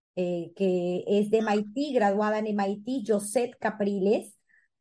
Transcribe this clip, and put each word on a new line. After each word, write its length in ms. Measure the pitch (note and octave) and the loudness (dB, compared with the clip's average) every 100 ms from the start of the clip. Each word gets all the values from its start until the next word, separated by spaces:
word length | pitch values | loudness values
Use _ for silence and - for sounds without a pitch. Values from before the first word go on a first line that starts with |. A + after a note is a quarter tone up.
| _ - | _ -4
eh, 380 | F3+ F3 E3+ - | -2 -2 -4 -2
que 480 | F#3+ F3+ F3 F3+ - | 0 2 0 -2 2
es 220 | G3+ G#3 | 2 2
de 100 | A3 | 2
M 160 | A3 G#3 | 2 0
I 180 | G#3 | -2
T, 200 | C4 D4 | -4 0
graduada 460 | B3 G3+ G3 G#3+ G#3+ | 2 2 2 0 0
en 80 | A3 | -2
M 200 | G3+ G3 | 0 -2
I 160 | G#3 | -4
T, 200 | B3 C4 G#3 | -4 -4 0
Josette 520 | G3+ G#3 C4 A#3+ - | 0 0 -2 -2 -4
Capriles, 800 | A3 G3+ G3+ G3+ F#3+ C4+ - - _ _ _ _ | -4 -2 -2 2 2 2 -2 -18 _ _ _ _